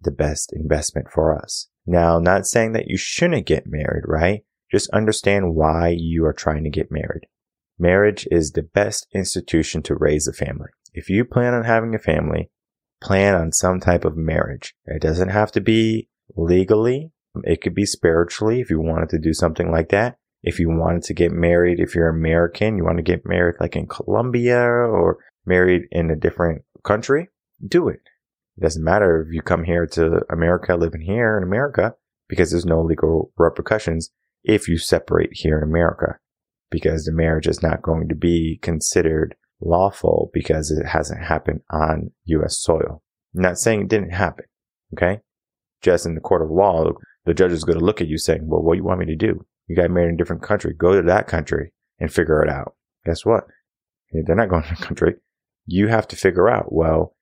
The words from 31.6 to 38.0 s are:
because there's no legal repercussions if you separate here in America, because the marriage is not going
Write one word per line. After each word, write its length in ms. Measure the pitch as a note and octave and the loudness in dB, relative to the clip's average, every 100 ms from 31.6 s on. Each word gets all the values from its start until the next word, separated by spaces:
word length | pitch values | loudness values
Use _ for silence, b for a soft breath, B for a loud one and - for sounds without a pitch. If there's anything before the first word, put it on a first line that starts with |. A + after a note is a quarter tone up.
| C#3+ - G#2+ - _ _ - | 0 0 0 -2 _ _ -4
because 240 | - E2 | 0 0
there's 140 | E2+ F2 | 0 0
no 160 | D#2+ | 2
legal 500 | E2 D#2 D#2+ D#2+ - - | 2 2 2 0 0 2
repercussions 760 | E2 - - A2 - E2 - _ _ _ | 2 0 -2 -2 -2 -4 -6 _ _ _
if 240 | - G#2 - | 0 2 2
you 100 | E2 | -2
separate 540 | - E2+ - - - | 2 0 2 0 0
here 240 | - D#2 D#2 | -2 0 0
in 60 | |
America, 560 | D2+ E2+ E2+ - - - _ _ _ _ - | 0 2 2 0 -4 -6 _ _ _ _ -8
because 360 | E2 D#2 D#2+ D#2 | -4 -2 -2 -2
the 60 | |
marriage 360 | D#2+ D#2+ D#2+ D#2+ | 0 0 0 0
is 160 | D#2 | 0
not 180 | D#2+ D#2 | -2 -2
going 260 | E2 D#2+ | -2 -2